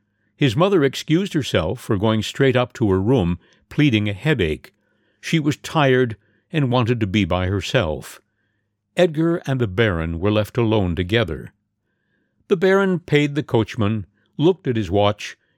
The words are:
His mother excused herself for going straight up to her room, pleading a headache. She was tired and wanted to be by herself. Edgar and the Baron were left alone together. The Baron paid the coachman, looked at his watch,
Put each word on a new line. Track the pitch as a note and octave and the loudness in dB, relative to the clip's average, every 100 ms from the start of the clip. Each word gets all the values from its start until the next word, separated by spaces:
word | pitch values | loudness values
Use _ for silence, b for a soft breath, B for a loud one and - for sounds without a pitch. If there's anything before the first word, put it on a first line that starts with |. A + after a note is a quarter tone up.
| _ _ _ - | _ _ _ -2
His | C#3+ | 0
mother | G#2+ G3 F#3+ | 2 2 2
excused | C#3 - - D#3+ G3 | 0 -2 -2 0 0
herself | D#3 - G2 E2 A#2+ | -4 -2 -2 -2 -6
for | - G2+ | -4 0
going | A2 A2 | 0 0
straight | - - C3+ | -2 0 2
up | B2 B2 | 2 -2
to | - G#2+ | -2 0
her | F#2+ | 2
room, | G2+ C3 E2+ F2 b b b | 2 2 2 -2 b b b
pleading | - D3 G#2+ G#2 | 0 2 2 -2
a | |
headache. | F#2+ D#3 C3+ D#2+ D2+ - _ _ _ _ _ | -4 -2 0 0 -4 -10 _ _ _ _ _
She | - E3 | -2 -2
was | D3 C3 | 0 -4
tired | - D#3+ C#3 B2+ B2 A2 _ _ _ | -4 2 4 4 2 -4 _ _ _
and | D#3+ C3 | -4 0
wanted | B2 A2+ A#2+ | 0 0 0
to | G2+ | 0
be | G#2 | 0
by | E2+ F2+ F#2 | 0 0 0
herself. | G2 - B2+ E2+ D2 - - _ _ _ _ _ _ _ - | -4 -2 -2 -2 -6 -10 -20 _ _ _ _ _ _ _ 0
Edgar | F3 D3+ E3 E3+ - | 0 2 0 -2 -2
and | C3 | -2
the | A2+ | -2
Baron | F2+ A2 E2+ E2 E2 | 0 0 0 -2 -2
were | G2+ | 0
left | G#2+ G#2 - | 0 -2 -2
alone | A2+ A2 F2+ | 0 0 0
together. | E2 F2+ A#2 F2+ C2+ A#1+ _ _ _ _ _ _ _ _ _ - | -2 -2 -2 -2 -6 -12 _ _ _ _ _ _ _ _ _ -4
The | F#3+ | 0
Baron | F#3+ G3 F#3+ F3 | 4 4 2 -2
paid | - D3 D3 | 0 0 0
the | C#3+ | -2
coachman, | - A#2+ G#2+ - G#2 A2 F#2+ _ _ - | -2 0 0 -2 -2 -2 -8 _ _ 0
looked | D#3 F#3+ C#3+ | 0 0 -2
at | A2+ | -4
his | F2+ | 0
watch, | G2 G2+ G#2 - - _ | 2 2 0 -10 -18 _